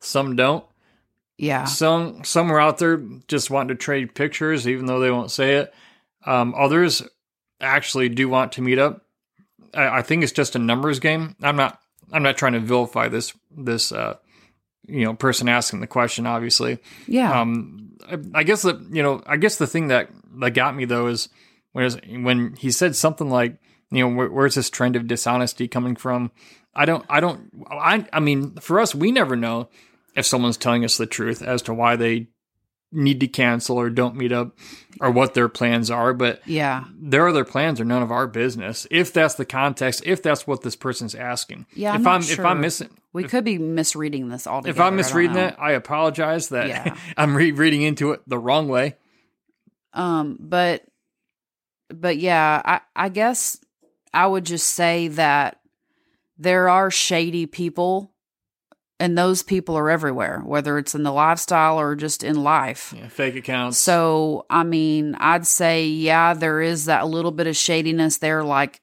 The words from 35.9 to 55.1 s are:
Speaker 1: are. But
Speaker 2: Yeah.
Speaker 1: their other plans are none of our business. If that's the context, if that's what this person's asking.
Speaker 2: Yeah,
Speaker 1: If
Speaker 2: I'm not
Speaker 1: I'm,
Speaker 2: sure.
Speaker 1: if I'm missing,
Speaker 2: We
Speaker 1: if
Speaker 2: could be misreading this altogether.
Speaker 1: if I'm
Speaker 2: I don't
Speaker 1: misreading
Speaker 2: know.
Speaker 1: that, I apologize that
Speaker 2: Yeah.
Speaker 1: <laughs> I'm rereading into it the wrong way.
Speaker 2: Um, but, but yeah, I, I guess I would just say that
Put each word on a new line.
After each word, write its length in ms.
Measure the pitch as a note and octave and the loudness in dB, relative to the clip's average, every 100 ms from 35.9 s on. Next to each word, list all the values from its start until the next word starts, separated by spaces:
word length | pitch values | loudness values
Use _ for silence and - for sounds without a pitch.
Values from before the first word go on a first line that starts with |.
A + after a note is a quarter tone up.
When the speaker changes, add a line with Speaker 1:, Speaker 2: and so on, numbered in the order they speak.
Speaker 1:
are. 240 | A#2+ B2 | 0 0
But 260 | B2+ B2 - - | 2 0 -2 -4
Speaker 2:
Yeah. 380 | D#3 C#3+ C3 B2+ - | -2 -2 -2 -8 -12
Speaker 1:
their 300 | D3+ C#3 F3 | 0 4 4
other 180 | D#3 | 2
plans 360 | B2+ C3+ D#3+ C3 | 0 -2 -2 0
are 40 | |
none 180 | A2+ B2 | 0 0
of 80 | A#2 | 0
our 160 | A#2 C3 | -2 -2
business. 580 | A2+ B2+ A#2 G2 A2+ - | -2 -4 -4 -8 -10 -2
If 240 | E3+ F3+ | 0 2
that's 220 | E3+ D#3+ | 2 2
the 100 | - | 0
context, 580 | C3 C3+ C#3 B2+ C3 A#2 - | -6 -2 -2 0 -4 -4 -2
if 160 | F#3 | -2
that's 240 | E3+ C#3+ - | 0 -2 -2
what 160 | C3 | -6
this 140 | B2 - | -6 -8
person's 400 | C3 B2 A2+ A2 | -8 -6 -8 -10
asking. 500 | B2 A#2+ - - B2 | -8 -8 -10 -12 -16
Speaker 2:
Yeah, 160 | - G#3 | -8 -4
Speaker 1:
If 60 | G#3 | 2
Speaker 2:
I'm 60 | |
not 100 | A3+ | 4
Speaker 1:
I'm, 80 | F3+ | 4
Speaker 2:
sure. 120 | E3 E3 | 2 0
Speaker 1:
if 20 | F3 | 0
I'm 140 | F3 | 2
missing, 300 | D#3 - - _ _ | 0 -4 -10 _ _
Speaker 2:
We 120 | F3 | -10
Speaker 1:
if 60 | F#3 | -4
Speaker 2:
could 100 | B3+ | -2
be 140 | A3+ F#3 | 0 -2
misreading 680 | D#3+ E3 D#3+ D#3 D3+ C#3+ B2 | -2 -2 -2 -2 -4 -6 -8
this 180 | B2 - | -10 -6
altogether. 240 | B2+ C3 | -6 -4
Speaker 1:
if 100 | D#3+ | 2
I'm 60 | F3+ | 2
Speaker 2:
I 40 | |
don't 60 | G3 | 2
Speaker 1:
misreading 360 | D3+ D#3+ E3+ | 0 2 2
Speaker 2:
know. 60 | F3+ F#3 | 2 -2
Speaker 1:
that, 140 | - | -2
I 120 | D3 | -2
apologize 760 | C3+ - D3 D#3+ D#3 D#3 E3 - | -2 -2 0 0 0 -2 -2 -2
that 180 | B2+ G#2 | -4 -4
Speaker 2:
Yeah. 280 | A#2 E3+ - - | -4 -6 -8 -10
Speaker 1:
<laughs> 100 | - | 0
I'm 180 | D3+ C#3 | 2 4
rereading 460 | E3+ C#3+ D#3+ D3 | 2 4 2 2
into 300 | D3+ D3 D3 | 0 0 -2
it 80 | C#3+ - | -4 -6
the 100 | B2 | -6
wrong 300 | A#2 D3 D3+ | 0 0 2
way. 260 | B2+ C#3 - _ _ _ _ _ _ _ _ _ | 0 0 -4 _ _ _ _ _ _ _ _ _
Speaker 2:
Um, 440 | - F3+ D#3+ D3+ - | -6 -2 -2 -2 -8
but, 440 | D#3 F3 F3 E3+ _ _ _ _ _ _ _ _ _ _ - | -4 0 0 -2 _ _ _ _ _ _ _ _ _ _ -20
but 240 | E3 F3 D3+ | -6 -2 0
yeah, 440 | F3+ E3 D#3 D3+ | 2 4 4 2
I, 160 | - F3 _ | 2 -2 _
I 140 | - F#3+ | -4 -4
guess 500 | F#3+ A3+ A#3+ - - _ _ _ _ _ | 0 0 0 -4 -8 _ _ _ _ _
I 120 | - F#3 | 2 2
would 180 | F#3+ | 2
just 240 | E3 E3+ - | -4 -2 -2
say 400 | - E3+ E3+ | 0 2 2
that 520 | E3+ | -2